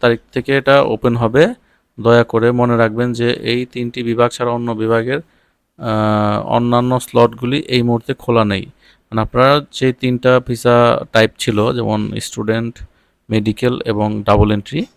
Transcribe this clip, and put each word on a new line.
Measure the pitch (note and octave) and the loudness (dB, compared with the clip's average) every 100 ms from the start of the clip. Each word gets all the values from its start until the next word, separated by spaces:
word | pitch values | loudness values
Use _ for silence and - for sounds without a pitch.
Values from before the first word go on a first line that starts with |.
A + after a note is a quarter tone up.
তারিখ | B2 A#2+ _ | 0 0 _
থেকে | C3 C3 C#3 | -8 -2 0
এটা | C3+ C#3 | 4 4
ওপেন | B2+ A2 B2+ A#2 | 2 -2 -2 0
হবে। | A#2 B2+ F#3+ B3+ _ _ _ - | 2 4 2 0 _ _ _ -2
দয়া | A2+ A#2+ | 4 4
করে | A#2 A2+ A#2 | 4 2 2
মনে | B2 A#2+ A#2 | 2 2 2
রাখবেন | A2+ A2 B2 | 0 0 -4
যে | A#2 A#2+ | -2 -2
এই | B2 A2+ A#2+ B2 | -2 -4 -4 -4
তিনটি | B2 A#2+ B2 | -8 -8 -6
বিভাগ | A#2 A2+ A#2+ | -4 0 0
ছাড়া | - A#2+ | 0 -4
অন্য | A#2+ A#2+ | -4 -4
বিভাগের, | A2 A2 A2+ A#2 C#3+ | -4 0 0 -2 -6
আহ, | - _ _ _ _ - A#2 A2 G#2+ G#2+ G#2 G#2 - | -8 _ _ _ _ -10 -4 0 0 0 0 -2 -2
অন্যান্য | A#2+ A#2+ A#2+ B2+ B2+ | -2 2 0 0 -2
স্লটগুলি | - B2 A#2 A2 B2 C#3+ | 0 2 2 0 -4 -4
এই | - B2+ | -2 -2
মুহূর্তে | A#2+ A#2 - | 0 -2 -4
খোলা | C3 - A#2 | -6 0 0
নেই। | G#2 G2 C3 _ _ _ _ | 0 -2 -6 _ _ _ _
মানে | A2 | -6
আপনারা | A2 B2 C3+ D3 C#3 | -2 2 2 2 -2
যে | - C3 | -2 -2
তিনটা | B2+ B2+ B2 B2+ B2+ B2+ | -2 -4 0 2 2 0
ভিসা | A#2 B2 A#2+ A#2+ - - | -2 2 4 4 0 0
টাইপ | A2+ A2+ - | 2 2 0
ছিল, | - G#2 A2+ | -2 0 0
যেমন | B2 G#2+ G#2+ G#2 G#2+ | -2 -4 -4 -4 -8
স্টুডেন্ট, | - - G#2+ A2+ A#2 - - _ _ _ - | -10 -6 -4 -4 -6 -10 -18 _ _ _ -4
মেডিকেল | A2 G#2+ G#2+ B2 B2 | -2 -2 -2 -2 -2
এবং | A#2 G#2 G#2+ G#2+ | -4 -2 -2 -2
ডাবল | G2+ G#2 G#2+ | 0 2 2
এন্ট্রি | G#2 - D3+ C4 | 0 -4 -8 -8